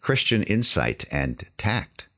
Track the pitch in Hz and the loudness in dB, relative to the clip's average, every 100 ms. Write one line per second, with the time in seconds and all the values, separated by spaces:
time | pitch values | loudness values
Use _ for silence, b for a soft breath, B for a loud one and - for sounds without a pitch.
0 | - 135 - 110 - 107 120 - 60 57 | 0 0 2 0 2 0 2 0 0 -2
1 | - 71 69 62 - _ - 120 - _ | -4 -2 -2 -4 -12 _ -2 -2 -4 _
2 | - | -20